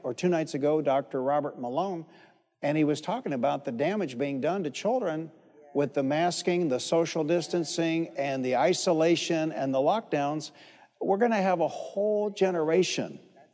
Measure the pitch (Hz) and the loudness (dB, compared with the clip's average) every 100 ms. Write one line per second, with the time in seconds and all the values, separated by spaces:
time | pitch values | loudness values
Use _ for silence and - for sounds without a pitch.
0 | - 120 185 170 156 143 143 156 143 135 | -8 -2 0 0 0 0 0 2 2 0
1 | 143 139 131 147 143 - 123 131 196 175 | 0 -4 0 0 -2 -6 -6 -4 -4 -6
2 | 156 - - _ _ _ 147 156 147 147 | -10 -20 -20 _ _ _ -2 2 2 0
3 | - 226 - 135 135 143 147 117 147 208 | -2 -4 -4 -2 0 0 -4 -2 -2 0
4 | 165 120 143 139 139 190 156 - 202 254 | -4 -4 -4 -2 -2 -2 -4 -4 -2 0
5 | 202 156 160 - - - - 143 143 - | -2 -4 -8 -14 -20 -20 -6 -2 0 0
6 | 135 147 175 175 - 175 170 127 - 165 | 0 2 2 0 0 2 2 0 2 2
7 | 165 165 151 175 156 175 160 - 165 165 | 2 0 0 0 0 -2 -2 -2 0 0
8 | 165 - 139 135 127 123 156 175 - 160 | -2 -4 -4 -2 0 2 2 2 2 4
9 | 165 165 - 170 160 - 135 135 143 208 | 4 4 2 -2 -2 -2 -2 2 2 2
10 | 220 151 143 151 147 - - - - _ | 0 -2 -2 -4 -8 -16 -20 -20 -20 _
11 | - 196 240 220 190 180 160 - - - | -2 2 2 2 2 2 0 -2 -8 -2
12 | 208 208 208 202 190 175 156 170 175 - | 0 0 -2 2 2 2 2 4 2 0
13 | 104 - - - - | -6 -8 -18 -20 -20